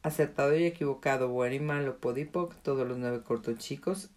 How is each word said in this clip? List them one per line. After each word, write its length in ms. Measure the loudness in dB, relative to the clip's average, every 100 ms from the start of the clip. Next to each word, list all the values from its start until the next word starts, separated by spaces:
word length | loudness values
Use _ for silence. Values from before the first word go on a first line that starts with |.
Acertado 520 | -2 2 0 2 4
y 100 | 4
equivocado, 640 | 4 2 -2 0 0 2 2
bueno 240 | 2 0
y 60 | 0
malo, 360 | -2 0 -2 -2
podipoc, 580 | -2 -2 -2 -2 -4 -4
todos 300 | -2 0 0
los 120 | -2
nueve 240 | -2 -4
cortochicos 880 | -2 -2 -2 -6 -6 -4 -4 -4 -8